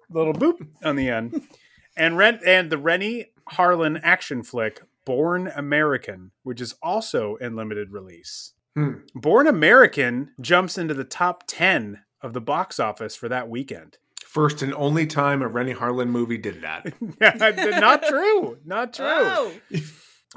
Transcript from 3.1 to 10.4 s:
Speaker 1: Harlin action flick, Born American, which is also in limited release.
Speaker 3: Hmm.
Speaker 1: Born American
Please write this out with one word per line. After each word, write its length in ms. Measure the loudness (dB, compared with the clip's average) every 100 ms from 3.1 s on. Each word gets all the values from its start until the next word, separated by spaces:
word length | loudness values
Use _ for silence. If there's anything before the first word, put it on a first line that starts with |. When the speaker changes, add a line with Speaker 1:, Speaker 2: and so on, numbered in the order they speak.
| -6 -10 _ -14
Speaker 1:
Harlin 480 | 0 2 4 2 0
action 400 | 0 0 0 -8
flick, 400 | -6 -4 -4 -6 _ _
Born 420 | -6 -2 0 -2 -4
American, 760 | -8 -2 2 2 0 -4 -14 -16 _
which 180 | -10 -8
is 140 | -8 -8
also 540 | -4 -4 -2 -2 -2 -6
in 180 | -8
limited 380 | -6 -6 -6 -8
release. 600 | -10 -14 -20 -16 -16 -16 _ _
Speaker 3:
Hmm. 200 | -4 -4 -4 -12
Speaker 1:
Born 320 | -4 4 4 6
American 840 | 4 6 8 8 6 0 0 -6 -10